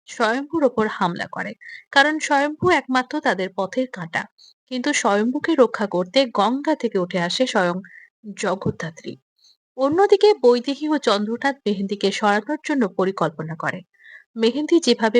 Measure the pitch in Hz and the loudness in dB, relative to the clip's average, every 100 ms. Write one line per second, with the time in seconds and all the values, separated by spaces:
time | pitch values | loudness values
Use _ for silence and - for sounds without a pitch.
0 | - - 220 254 285 330 269 247 214 - | -14 -4 -2 -2 -4 0 2 2 -2 -2
1 | 180 175 - - 185 220 - - - 277 | -4 -4 -8 -10 -12 -14 -18 -20 0 2
2 | 294 311 - 285 294 302 359 320 254 254 | 4 2 0 0 0 0 2 2 2 -2
3 | 254 302 277 190 185 185 190 247 254 196 | -2 -2 -2 0 -2 -4 -4 -4 -4 -6
4 | 165 - 208 _ _ _ - 254 269 294 | -8 -8 -8 _ _ _ -10 -4 -2 0
5 | 220 202 226 285 - 311 226 - 202 175 | 2 2 0 -2 0 4 4 2 -4 -2
6 | 180 262 262 214 202 269 302 302 226 196 | 0 0 0 0 0 0 -2 -2 -2 -2
7 | 180 185 175 - 254 214 175 180 196 - | -2 -2 -2 -2 0 0 0 -2 -8 -18
8 | - _ 214 185 202 190 - - 160 165 | -20 _ -18 -8 -4 -4 -4 -6 -8 -10
9 | - 131 _ _ _ _ _ - 269 330 | -14 -16 _ _ _ _ _ -2 0 2
10 | 403 403 415 415 247 247 247 269 302 302 | 4 6 6 6 4 4 0 -4 -2 0
11 | 247 208 208 233 277 269 208 202 196 202 | 2 2 0 -2 -2 -2 -4 -4 -4 -2
12 | 196 190 214 208 214 302 - 285 202 185 | -2 0 0 0 -2 -6 -2 0 0 0
13 | 190 190 160 160 160 160 156 175 - _ | -2 0 -2 -4 -10 -8 -8 -8 -12 _
14 | - - _ 226 226 254 302 339 254 233 | -20 -20 _ -2 0 0 2 2 4 2
15 | 226 240 | 2 2